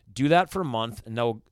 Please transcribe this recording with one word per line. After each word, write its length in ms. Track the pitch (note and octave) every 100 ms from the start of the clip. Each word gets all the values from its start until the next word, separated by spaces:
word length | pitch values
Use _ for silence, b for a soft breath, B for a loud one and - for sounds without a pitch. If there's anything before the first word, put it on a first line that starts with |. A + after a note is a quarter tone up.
| _
Do 160 | G#2 C#3+
that 200 | E3 F#3
for 120 | F#3+
a 40 | E3
month, 380 | A#2 A2+ G#2+ -
and 80 |
now, 280 | A2+ A#2+ A2 -